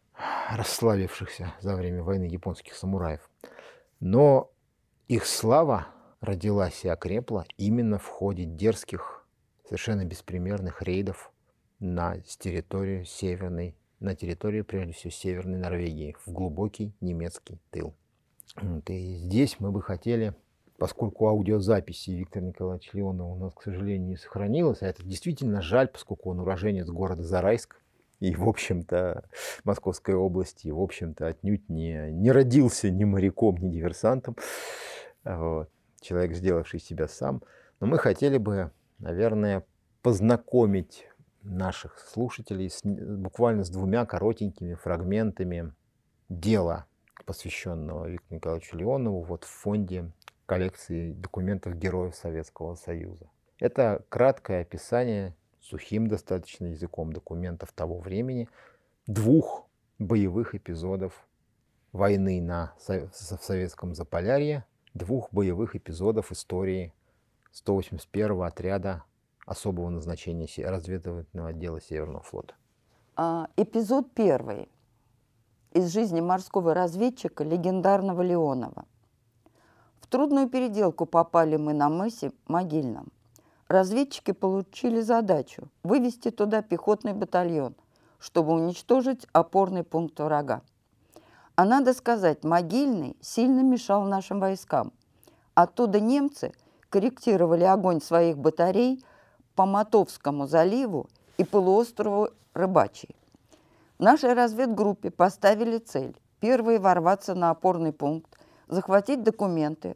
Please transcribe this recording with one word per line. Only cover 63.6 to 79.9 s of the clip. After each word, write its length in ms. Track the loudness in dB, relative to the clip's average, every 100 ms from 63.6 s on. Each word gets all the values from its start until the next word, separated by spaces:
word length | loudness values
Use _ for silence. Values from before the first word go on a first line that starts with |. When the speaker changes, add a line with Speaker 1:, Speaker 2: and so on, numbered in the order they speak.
| -4 -6 -10 -8
Speaker 1:
Заполярье, 680 | -6 -4 0 0 0 -4 -8 _ _
двух 380 | -10 -4 -4 -2
боевых 460 | 0 0 0 -4 -6
эпизодов 560 | -12 -4 0 0 -4
истории 600 | -10 -8 -4 -4 -4 -8 -14 _ _ _ _ _
сто 220 | -8 -2 -2
восемьдесят 340 | -2 -10 -8
первого 380 | -2 -2 -2 -4
отряда 560 | -6 -4 -4 -4 -8 -12 _ _ _ -14
особого 440 | -8 -6 -4 -4
назначения 580 | -6 -8 -10 -8 -8 -8
се-, 200 | -8 -6
разведывательного 800 | -6 -6 -8 -8 -10 -12 -12 -10
отдела 280 | -8 -8 -10
Северного 420 | -8 -8 -8 -10
флота. 340 | -12 -14 -14 -20 _ _ _ _ _ -4
Speaker 2:
А, 320 | -4 -4 -4 -2
эпизод 560 | -2 -2 0 0 0
первый 540 | 2 4 4 0 -10 -12 _ _ _ _ _ _ _ _ _ _
из 160 | 0 2
жизни 320 | 0 0 0
морского 540 | 0 0 -2 0 2
разведчика, 720 | 2 0 0 -2 -2 -6 -6 -2
легендарного 760 | 0 0 2 4 4 2 0
Леонова. 640 | 2 2 2 0 -4 -10 -18 _ _ _ _ _ _ _ _ _ _